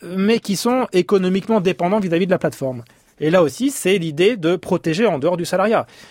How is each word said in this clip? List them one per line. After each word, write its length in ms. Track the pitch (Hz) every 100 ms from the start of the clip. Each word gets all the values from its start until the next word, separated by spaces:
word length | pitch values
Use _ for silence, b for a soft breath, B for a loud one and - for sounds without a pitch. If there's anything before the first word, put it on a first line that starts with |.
mais 380 | 175 190 202 233
qui 160 | - 190
sont 320 | 240 254 240
économiquement 680 | 180 - 196 185 190 196 220
dépendants 400 | 180 175 175 214
vis-à-vis 260 | 190 170 190
de 60 |
la 60 | 175
plateforme. 440 | 160 - 135 123 - b b _
Et 100 | 151
là 140 | 180
aussi, 260 | 151 131 269
c'est 280 | - 185 196
l'idée 380 | 165 147 196 233
de 200 | 160 180
protéger 500 | - 180 165 156 226
en 140 | 147
dehors 160 | 160 175
du 80 |
salariat. 420 | 165 185 208 196 113 B B